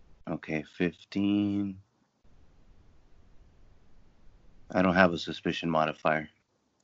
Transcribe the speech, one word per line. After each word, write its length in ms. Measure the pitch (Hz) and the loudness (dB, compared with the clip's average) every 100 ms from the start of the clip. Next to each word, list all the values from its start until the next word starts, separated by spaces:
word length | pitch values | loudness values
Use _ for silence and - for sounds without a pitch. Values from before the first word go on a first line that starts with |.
| - - - | -20 -18 -10
Okay, 280 | 85 - 78 71 - | -10 -6 -8 -8 -4
fifteen. 1000 | 90 - - 98 101 104 104 101 101 98 - _ _ _ - - - - - - - - _ - - - - - - - - - - - - - - - - | -4 -4 -10 -4 0 2 0 -2 -4 -8 -20 _ _ _ -20 -20 -20 -20 -20 -20 -20 -20 _ -20 -20 -20 -20 -20 -20 -20 -20 -20 -20 -20 -20 -20 -20 -20 -4
I 120 | 92 | 2
don't 120 | 92 | 4
have 180 | 90 92 | 6 4
a 60 | 85 | 2
suspicion 520 | - 78 87 80 85 | -6 -4 -4 -2 -2
modifier. 580 | 80 78 76 82 78 76 _ _ _ _ _ | 0 0 0 -2 -2 -4 _ _ _ _ _